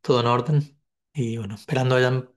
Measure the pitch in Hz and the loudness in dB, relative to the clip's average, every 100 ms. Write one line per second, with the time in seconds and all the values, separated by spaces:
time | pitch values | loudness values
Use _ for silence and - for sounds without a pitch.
0 | - 127 120 120 123 147 147 _ _ _ | 0 2 2 0 2 0 -2 _ _ _
1 | _ - 117 117 101 107 - 127 127 127 | _ -6 -6 -6 -8 -12 -6 -2 0 2
2 | 127 127 - | 2 0 -6